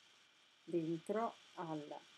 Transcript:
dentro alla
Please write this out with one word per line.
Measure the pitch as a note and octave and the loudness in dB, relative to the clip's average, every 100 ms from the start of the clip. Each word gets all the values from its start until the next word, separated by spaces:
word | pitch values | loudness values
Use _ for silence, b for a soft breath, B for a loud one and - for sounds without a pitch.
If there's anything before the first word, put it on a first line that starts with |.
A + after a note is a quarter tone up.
| - - - - - - | -20 -20 -20 -20 -20 -18
dentro | - E3+ D#3+ E3 - G#3 A3+ - - - | 0 2 4 2 2 2 2 -2 -10 -6
alla | E3 D#3 D3 D3 - | -2 -2 -4 -8 -12